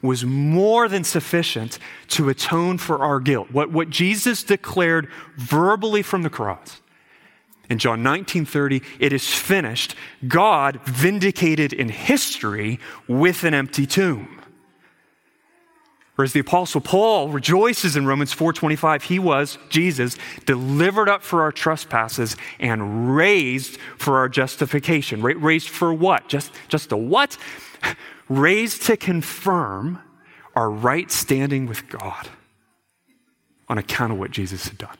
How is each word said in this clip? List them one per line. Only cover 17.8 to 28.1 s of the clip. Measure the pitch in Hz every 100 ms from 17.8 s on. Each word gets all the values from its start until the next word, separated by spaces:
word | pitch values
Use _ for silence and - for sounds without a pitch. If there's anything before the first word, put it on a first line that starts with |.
| 180 143
in | 135
Romans | 139 143
four | - 160
twenty-five, | 160 151 151 160 147
he | - 180
was, | 185 139 143 - -
Jesus, | 156 175 135 123 - - - -
delivered | 127 131 143 180 196 202
up | 202
for | - 170
our | 156
trespasses | - 160 160 - 117 113 - 113 - - -
and | 123 110 104 107 120 139
raised | 180 202 135 127 127 - - -
for | - 131
our | 127
justification. | 127 131 - 139 147 147 160 - 107
Ra-, | 117 165
raised | 156 160 -
for | - 175
what? | 160 180 156 -
Just, | 139 - - -
just | 156 -
the | 107
what? | 117 214 285 -
<laughs> | - - - - - - -